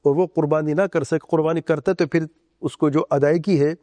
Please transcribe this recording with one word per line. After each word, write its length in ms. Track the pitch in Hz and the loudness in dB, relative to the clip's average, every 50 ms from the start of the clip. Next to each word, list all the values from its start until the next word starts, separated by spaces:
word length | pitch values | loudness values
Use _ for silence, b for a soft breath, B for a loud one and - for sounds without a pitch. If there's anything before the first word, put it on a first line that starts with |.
اور 140 | _ 143 139 | _ 0 2
وہ 120 | 165 185 | 2 0
قربانی 460 | 165 - 165 156 147 156 156 151 151 151 | 0 0 -2 0 0 0 0 0 0 0
نہ 80 | 170 | 0
کر 220 | 202 185 - 165 139 | -2 0 -2 -4 -2
سکے، 240 | - 165 151 - - | -2 -4 -4 -2 -2
قربانی 320 | 170 160 156 160 165 165 | -2 0 0 0 -2 -2
کرتا 300 | - - 160 151 - 190 | -2 -2 -4 -2 0 -2
ہے 40 | 185 | 0
تو 120 | - 175 | 0 -2
پھر 180 | 139 - 165 160 151 - _ _ _ _ _ | 0 0 -2 -2 -4 -10 _ _ _ _ _
اس 160 | - 143 - | -8 -8 -2
کو 120 | - 160 151 | 0 0 2
جو 160 | 139 160 - - | 2 0 0 0
ادائیگی 500 | 156 139 143 143 165 175 151 202 185 143 | 0 2 2 2 2 0 0 0 2 2
ہے 140 | 143 151 170 - | 2 0 -2 -6